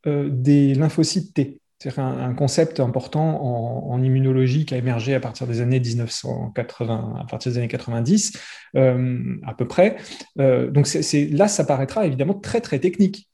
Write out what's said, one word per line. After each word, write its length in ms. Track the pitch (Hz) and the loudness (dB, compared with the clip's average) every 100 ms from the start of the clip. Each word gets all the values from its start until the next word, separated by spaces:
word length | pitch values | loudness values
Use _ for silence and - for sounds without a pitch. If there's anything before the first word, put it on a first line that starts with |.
| 156 | 0
euh, 220 | 143 143 | -2 0
des 440 | 131 127 143 139 | 0 4 6 6
lymphocytes 600 | 135 156 - 156 190 156 | 4 2 2 0 0 -2
T. 240 | - 139 - _ _ | -2 -2 -4 _ _
C'est 160 | 139 135 | -10 -6
un, 200 | 131 131 | -4 -4
un 160 | 127 | -4
concept 440 | 123 139 - 160 - | 0 0 2 2 2
important 640 | 123 127 - 151 160 156 | 0 0 -4 -2 0 0
en, 480 | 131 120 117 120 143 | -2 -4 -4 -6 -4
en 80 | 123 | 0
immunologie 600 | 127 131 131 131 131 139 | 2 2 4 4 2 2
qui 100 | 151 | 0
a 20 | 127 | -2
émergé 380 | 127 117 113 | -2 -2 0
à 60 | 131 | -2
partir 280 | 120 110 123 | -2 -8 -4
des 120 | 117 | -2
années 200 | 120 127 | 2 2
dix-neuf 320 | 120 117 113 | 2 -2 -4
cent 400 | - - 123 - | -6 -6 -6 -6
quatre-vingts, 640 | 113 120 - 113 113 117 - | -6 -8 -6 -4 -4 -6 -8
à 60 | |
partir 260 | 120 - 127 | -10 -8 -4
des 80 | 123 | -4
années 80 | 117 | -4
quatre-vingt-dix, 680 | 110 - 117 117 208 - - - - - 135 | -6 -6 -4 2 2 0 -8 -18 -20 -4 2
euh, 440 | 131 123 127 123 123 123 | 4 4 0 -2 -4 -6
à 100 | - | -10
peu 120 | 120 123 | -6 -2
près. 300 | - 196 220 - - - - | 4 4 2 -12 -18 -14 0
Euh, 320 | 135 123 127 | 4 4 2
donc 160 | 143 143 | 2 2
c'est, 160 | - | 0
c'est, 220 | 151 147 | 0 0
là, 240 | 147 147 208 | 0 2 2
ça 160 | 208 | 2
paraîtra 420 | 151 135 135 - 190 | 0 0 0 0 0
évidemment 280 | 131 139 | 0 -2
très, 260 | 196 - 233 | -2 -2 -4
très 180 | 226 143 | -2 0
technique. 500 | 180 - 196 196 _ | 0 2 2 2 _